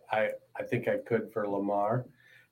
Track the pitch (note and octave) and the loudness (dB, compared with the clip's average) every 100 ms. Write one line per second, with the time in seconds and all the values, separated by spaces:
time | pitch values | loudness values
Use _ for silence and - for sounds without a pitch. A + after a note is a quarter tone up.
0 | - A2 G#2+ - _ - G#2 A#2+ A2+ G2+ | -4 0 0 -2 _ -10 -2 -2 0 0
1 | - A2+ - A2+ G#2 G2 G2+ G2+ G#2 B2+ | 0 -2 0 -4 -2 0 0 2 2 0
2 | - - - - _ | -2 -12 -20 -20 _